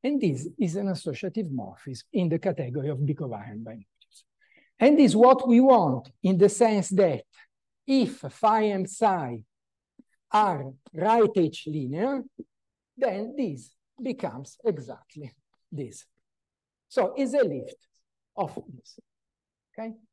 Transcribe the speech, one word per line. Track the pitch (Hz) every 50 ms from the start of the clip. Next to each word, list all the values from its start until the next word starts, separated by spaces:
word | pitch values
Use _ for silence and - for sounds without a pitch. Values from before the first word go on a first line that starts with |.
And | - 262 294 269
this | 226 175 135 123 143 170 - -
is | 226 170 156
an | 202 202 196
associative | 185 - - 170 135 - - 185 - 220 208 156
morphism | 135 123 104 95 95 - - 139 127 113 - _
in | - 208 180 165
the | 160 165
category | - 185 147 - 135 123 123 147 131 147
of | 151 127
bicovariant | 147 139 147 - 139 127 113 101 107 - 104 110 113
bimodules. | 113 113 113 98 _ _ _ _ _ _ - _ _ _ _ _ _ _ _ _ _ _ _
And | 226 277 294 311
is | 285 208 180
what | 214 240 254 262 254 269
we | 247 233 240
want | 254 269 254 220 175 143 127 127 - - _ _
in | - 180 190 170
the | 202 202
sense | 202 - 240 220 214 202 180 -
that | 190 185 196 170 139 107 - _ _ - - _ _ _ _ _ _ _ _
if | - 269 269 226 - - -
phi | - 135 - - 226 214 220 220
and | 214 214 202 190 185 -
psi | - - 226 208 185 175 147 123 120 113 107 _ _ _ _ _ _ _ _ _ _ _ _ _ _ _ _ _
are | - 208 214 196 170 139 131 135 135 _ _ - -
right | 156 180 214 226 233 220 208 214
H | 196 165 151 - - -
linear, | 156 151 156 135 127 139 165 214 262 277 262 262 - _ - - _ _ _ _ _ _ _ _ _ _
then | - 269 240 185 202 214 240 294
this | 294 254 185 143 123 - _ _ _ _ _ _ -
becomes | 240 262 247 262 - 147 110 135 135 - - _ -
exactly | 233 175 143 127 123 127 - _ _ _ 151 147 123 _ _ _ _ _ _ _ _
this. | - 143 135 110 - - - _ _ _ _ _ _ _ _ _ _ _ _ _ _ _ _ _
So | - 262 196 - -
it's | 277 277 240 269
a | 285 247
lift | 180 143 131 120 - - _ _ _ _ _ _ _ _ _ _ _ _
of | - 190 131 110 - - - 131
this, | 123 _ - _ - _ _ _ _ _ _ _ _ _ _ _ _ _ _ _ -
okay? | 220 226 220 226 _ _